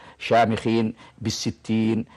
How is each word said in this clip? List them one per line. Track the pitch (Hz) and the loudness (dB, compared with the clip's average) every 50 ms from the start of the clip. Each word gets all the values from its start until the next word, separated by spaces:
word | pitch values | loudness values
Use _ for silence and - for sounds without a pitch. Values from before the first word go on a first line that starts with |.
| - - - - | -20 -20 -20 -12
شامخين | - - 113 117 117 107 110 101 - 113 113 117 113 110 - - - - _ - | -2 2 4 4 4 4 0 -2 -2 0 0 2 0 0 -4 -8 -20 -20 _ -8
بالستين، | - 110 - - - - - - - - 110 110 110 110 113 220 233 _ - | -6 -6 -6 -4 -6 -8 -8 -8 -6 -2 0 0 2 0 0 -2 -4 _ -14